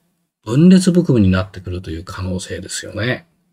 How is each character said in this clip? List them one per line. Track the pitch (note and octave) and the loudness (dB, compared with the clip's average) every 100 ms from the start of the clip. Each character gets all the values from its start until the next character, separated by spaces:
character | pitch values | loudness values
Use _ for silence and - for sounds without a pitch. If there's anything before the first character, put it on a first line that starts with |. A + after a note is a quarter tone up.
| _ _ _ _ | _ _ _ _
分 | G#2+ B2+ F3 | -4 4 6
裂 | F#3 F3+ | 6 4
含 | F3 E3 B2 | 0 2 2
み | F#2+ | 4
に | |
な | F#2 | 2
っ | F#2+ | -2
て | F#2+ | -10
く | F#2+ | -10
る | F2+ | -10
と | F#2 | -8
い | E2 | -12
う | |
可 | F2 - | -12 -10
能 | F#2 F#2 | -8 -8
性 | - F2+ | -8 -12
で | - | -12
す | - | -12
よ | - | -12
ね。 | G2+ A#2 A#2 _ _ _ | -6 -6 -6 _ _ _